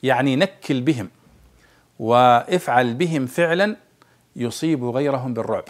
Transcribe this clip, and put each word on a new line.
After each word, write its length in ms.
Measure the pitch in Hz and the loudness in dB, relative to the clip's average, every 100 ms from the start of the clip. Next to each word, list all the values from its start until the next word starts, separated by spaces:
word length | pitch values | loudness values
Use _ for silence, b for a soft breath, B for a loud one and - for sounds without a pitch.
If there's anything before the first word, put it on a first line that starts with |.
يعني 320 | 127 127 139 131 | 2 2 2 0
نكل 460 | 190 - - 135 | -2 -4 -4 -2
بهم 280 | 127 139 95 _ _ _ _ _ b b b _ | 0 -2 -4 _ _ _ _ _ b b b _
وافعل 920 | 113 120 127 120 - 180 160 123 127 | 2 4 6 6 2 -2 2 2 2
بهم 320 | 120 175 160 127 | 0 -2 -2 -4
فعلا 500 | 147 170 170 208 - _ _ b b b - | -2 0 0 0 -2 _ _ b b b -8
يصيب 500 | 120 - 160 151 123 | -8 -4 -2 -2 -2
غيرهم 480 | 120 143 135 127 | -2 -2 -2 -4
بالرعب 300 | 117 110 107 - | -6 -4 -6 -8